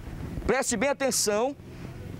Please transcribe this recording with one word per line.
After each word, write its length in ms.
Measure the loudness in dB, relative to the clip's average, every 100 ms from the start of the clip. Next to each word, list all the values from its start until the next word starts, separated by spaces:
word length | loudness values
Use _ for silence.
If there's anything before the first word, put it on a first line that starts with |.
| -8 -8 -8 -2 2
preste 300 | 2 2 2
bem 140 | 2
atenção 640 | 4 2 2 4 4 2 -2 -12 -12 -12 -10 -10